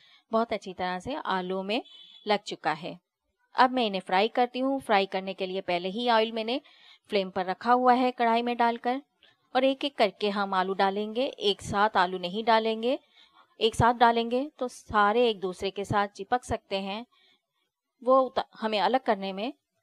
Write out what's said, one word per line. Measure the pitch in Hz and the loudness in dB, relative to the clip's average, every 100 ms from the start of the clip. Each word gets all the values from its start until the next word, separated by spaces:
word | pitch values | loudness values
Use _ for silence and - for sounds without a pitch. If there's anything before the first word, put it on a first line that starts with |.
| _ _ _ | _ _ _
बहुत | 226 233 | -2 -2
अच्छी | 208 190 | -4 -8
तरह | 180 180 185 | -6 -6 -4
से | 233 285 | -8 -8
आलू | - 190 180 190 | -4 -4 -2 -6
में | 190 240 - - - - 208 | -4 -4 -6 -18 -20 -12 -2
लग | 202 | -2
चुका | - 175 160 | -2 -6 -4
है। | 156 170 185 _ _ _ _ _ | -4 -8 -14 _ _ _ _ _
अब | - 254 | 2 2
मैं | 254 220 | 2 -2
इन्हें | 190 | -4
फ्राई | - 185 226 | 0 0 2
करती | - 247 247 | 2 0 0
हूँ। | 269 269 | -4 -4
फ्राई | 247 202 196 | 2 2 2
करने | 190 190 | -4 -6
के | 185 190 | -8 -6
लिए | 190 | -6
पहले | 185 175 185 | -2 -4 -4
ही | 208 240 | -4 2
ऑयल | 226 226 | 2 2
मैंने | 226 220 269 - _ - - _ | -2 -4 -6 -8 _ -20 -20 _
फ्लेम | 208 185 | -2 -2
पर | 190 185 | -4 -6
रखा | 185 226 | -2 2
हुआ | 247 254 | 4 6
है | 247 254 | 4 2
कढ़ाई | 247 233 233 | 0 0 2
में | 240 240 | 0 0
डालकर, | 233 233 247 269 - _ _ _ _ | 0 0 -4 -6 -8 _ _ _ _
और | 254 | 0
एक | 269 269 | 2 0
एक | 285 - | -4 0
करके | 208 - 208 | 0 2 -2
हम | 202 196 | -2 -2
आलू | 190 185 | 0 0
डालेंगे। | 190 196 196 214 220 277 | 2 0 0 -4 -4 -6
एक | - 202 190 | -2 -2 -2
साथ | - 202 214 202 | -4 0 2 2
आलू | 180 185 | 0 -2
नहीं | 180 202 | -6 -4
डालेंगे, | 226 220 226 220 240 302 - _ _ _ _ - | 2 2 2 -2 -2 -4 -8 _ _ _ _ -2
एक | 220 | 0
साथ | - 233 240 | 4 2 6
डालेंगे | 233 233 233 247 302 - | 4 4 0 -2 -4 -8
तो | 247 | -10
सारे | - - 214 202 226 240 | -10 -4 2 4 4 2
एक | 202 | 0
दूसरे | 185 180 190 | -6 -6 -6
के | 202 | -6
साथ | 190 214 202 | -2 -2 -2
चिपक | - 196 247 | -6 -4 -4
सकते | - 233 - 196 | -2 -8 -6 -6
हैं, | 196 208 247 _ _ _ _ _ _ _ _ _ | -6 -8 -12 _ _ _ _ _ _ _ _ _
वो | 233 262 | 4 4
उत-, | 254 - - | 4 -2 -6
हमें | - 220 214 | -6 -2 0
अलग | 185 254 | 2 2
करने | - 202 190 | 0 -2 -4
में | 190 240 - _ _ | -6 -8 -10 _ _